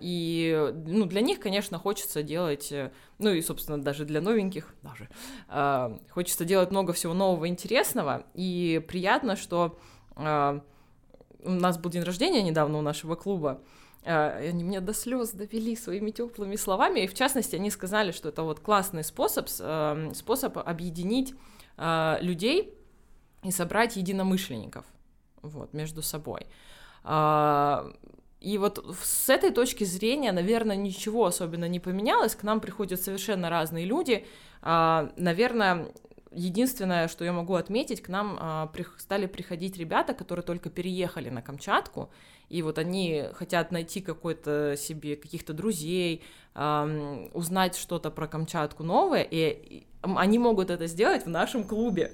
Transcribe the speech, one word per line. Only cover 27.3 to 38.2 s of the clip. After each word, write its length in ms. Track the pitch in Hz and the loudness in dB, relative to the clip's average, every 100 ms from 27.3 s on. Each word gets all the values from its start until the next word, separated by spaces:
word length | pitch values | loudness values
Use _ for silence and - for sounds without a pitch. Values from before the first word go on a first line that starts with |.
| 151 151 143 143 135 69 - - - - - | 6 6 6 4 2 -2 -12 -20 -20 -20 -12
и 180 | 190 202 | -4 2
вот 220 | 202 - | 2 0
в-, 260 | - 180 - | -10 -8 -2
с 240 | - - | 0 4
этой 220 | 269 381 | 6 6
точки 320 | - 247 - | 4 2 2
зрения, 480 | 196 180 220 285 254 | -2 0 0 2 2
наверное, 440 | 180 180 233 220 196 | 2 4 2 2 0
ничего 500 | 202 185 220 220 190 | -2 -4 -2 2 2
особенно 420 | 180 170 170 170 | 2 -4 -4 -2
не 120 | 175 | -2
поменялось. 560 | 185 190 226 453 233 - | -2 0 2 4 4 0
К 80 | |
нам 160 | 208 220 | 0 0
приходят 420 | 214 - 190 185 | -2 -6 -4 -4
совершенно 480 | 190 190 208 190 175 | -4 -4 -2 0 2
разные 360 | 170 156 165 180 | 0 0 -2 0
люди. 400 | 285 320 214 - - - - | 0 2 0 0 -20 -20 -10
А, 500 | - 165 165 160 147 - | 2 4 6 4 2 0
наверное, 720 | 175 170 - 226 196 175 - - - - - | 0 4 2 4 4 2 -2 -12 -20 -20 -16
единственное, 760 | - 180 180 262 254 190 175 165 | -4 -2 2 2 2 0 2 2
что 180 | - 170 | -2 -2
я 80 | |
могу 220 | 175 170 180 | -2 0 0
отметить, 460 | 165 214 285 247 | 0 -2 -2 -4
к 80 | - | -4
нам, 280 | 190 | -4